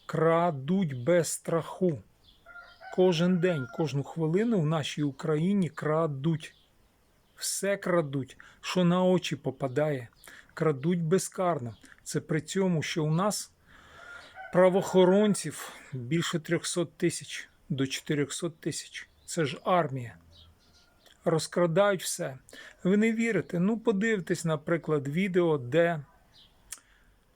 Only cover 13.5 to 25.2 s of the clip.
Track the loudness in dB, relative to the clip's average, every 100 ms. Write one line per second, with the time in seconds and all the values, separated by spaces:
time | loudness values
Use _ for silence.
13.5 | _ _ -20 -20 -20 -20 -20 -20 -18 -2
14.5 | 4 6 4 2 6 6 6 4 2 -4
15.5 | -10 -14 -18 -14 -10 -4 -2 -2 -4 -2
16.5 | -4 -2 -4 -6 -2 -2 -2 -10 -14 -16
17.5 | _ -6 -2 -2 -4 -4 -2 -2 -4 -8
18.5 | -8 -8 -8 -10 -16 -18 _ -8 -2 -2
19.5 | -2 0 2 0 -4 -10 -14 -20 -20 -20
20.5 | _ _ _ _ _ _ _ -2 0 0
21.5 | 0 2 4 2 2 -4 -6 -8 -10 _
22.5 | -20 -20 -6 2 4 4 2 0 -2 -2
23.5 | 0 0 0 0 0 0 0 -2 -4 -2
24.5 | -2 0 -2 0 -2 -2 -2